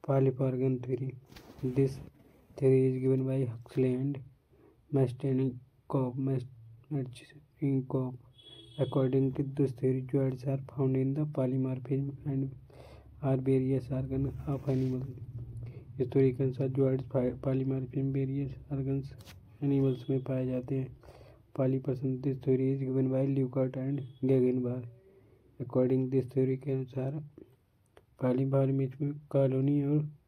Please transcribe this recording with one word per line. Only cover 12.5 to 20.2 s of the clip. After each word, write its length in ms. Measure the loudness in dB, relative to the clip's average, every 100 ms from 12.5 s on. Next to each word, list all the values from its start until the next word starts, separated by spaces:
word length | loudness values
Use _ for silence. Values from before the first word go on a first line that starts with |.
| -6 -20 -20 -20 -20 -20 -6
are 160 | 0 0
various 540 | 2 2 2 0 -2
organ 420 | -4 -2 -2 -2 -4 -4
of 200 | -4 0
animal. 320 | 0 0 -2 -6 -10 -12 -12 -10 -10 -12 -14 -16 -4
इस 80 | 0
थ्योरी 200 | 4 4
के 120 | 4
अनुसार 260 | -2 0 -2
zoates 340 | 2 2 2 0
phy-, 220 | 0 0 -2
polymorphism 680 | -2 0 0 -2 -4 -2 -2
various 380 | -2 -2 -2 -4 -8 -8
organs 420 | -4 -2 -2 -4 -14 -20 -20 -20 -4
animals 460 | 0 2 2 0 -2
में 140 | -2